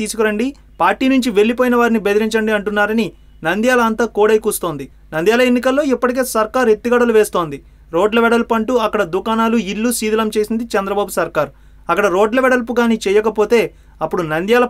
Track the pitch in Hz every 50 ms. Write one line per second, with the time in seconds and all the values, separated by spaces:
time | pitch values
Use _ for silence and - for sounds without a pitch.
0 | 214 202 - 208 220 214 208 208 233 269 285 - - - - - 160 180 214 -
1 | 262 262 269 262 240 254 202 196 214 226 233 226 254 247 240 240 240 233 233 220
2 | 180 202 202 214 220 220 214 220 214 220 220 208 190 208 208 208 208 202 220 233
3 | 220 156 - - - - - - - 160 175 202 220 254 254 247 233 226 220 220
4 | 240 220 - 208 208 214 220 220 220 214 196 - - 175 151 139 139 - - -
5 | - - - 156 165 202 226 240 254 254 247 247 240 262 254 277 311 277 247 220
6 | - 247 254 269 254 247 - 226 214 214 - 262 254 226 214 208 - 240 240 240
7 | 240 240 226 214 208 208 - 190 170 156 143 139 - - - - - - 165 165
8 | 196 214 208 233 233 233 233 233 233 - 233 226 220 214 254 240 220 214 - 208
9 | 202 165 160 190 190 226 226 226 226 226 226 240 190 185 196 202 220 247 233 -
10 | 220 214 214 220 226 214 214 214 208 208 220 226 247 233 - 202 196 196 202 202
11 | 202 196 - 202 170 160 - 160 147 143 - - - - - - - - - -
12 | - - 170 190 208 220 214 262 262 262 254 247 233 240 240 247 240 233 226 220
13 | - 196 196 214 214 220 214 226 208 208 240 233 185 - - - - - - -
14 | 156 160 - 185 175 156 156 160 180 202 233 247 247 240